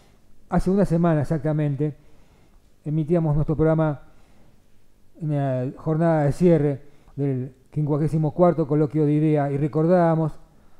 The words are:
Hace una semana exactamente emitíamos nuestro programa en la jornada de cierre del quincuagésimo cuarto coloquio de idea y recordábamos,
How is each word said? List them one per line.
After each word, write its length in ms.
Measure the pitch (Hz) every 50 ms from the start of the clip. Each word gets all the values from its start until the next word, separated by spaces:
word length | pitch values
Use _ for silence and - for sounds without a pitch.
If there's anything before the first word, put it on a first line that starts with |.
| - - - _ - - - - - -
Hace 200 | 180 175 - 180
una 140 | 190 202 185
semana 380 | - 160 170 170 170 156 151
exactamente 760 | 135 - 165 151 117 156 151 151 151 147 143 127 151 151 143 - - - - - - - - _ - _ _ - _ _ - _ _
emitíamos 520 | 151 151 160 151 135 175 170 160 156 143
nuestro 200 | 156 143 160 156
programa 460 | 127 156 160 160 160 156 156 143 - - - - - - - - - - - - - _ _ - - - - - _ - - - 294
en 100 | 170 151
la 400 | 147 143 139 135 127 127 127 135 - -
jornada 480 | - 165 156 156 170 165 160 156 143
de 80 | 143 135
cierre 480 | - 175 175 170 151 143 147 139 127 - - - - - - -
del 400 | 135 143 139 131 127 127 139 - - _ _
quincuagésimo 640 | - 151 151 143 151 143 160 151 - 160 156 147 -
cuarto 340 | - 180 175 160 151 160 127
coloquio 380 | 151 151 156 143 - 156 151
de 80 | 143 151
idea 360 | 151 151 156 151 147 139 143
y 80 | 139 139
recordábamos, 800 | 151 147 - 156 156 165 185 180 170 165 160 160 160 151 - - - - _ - - - - -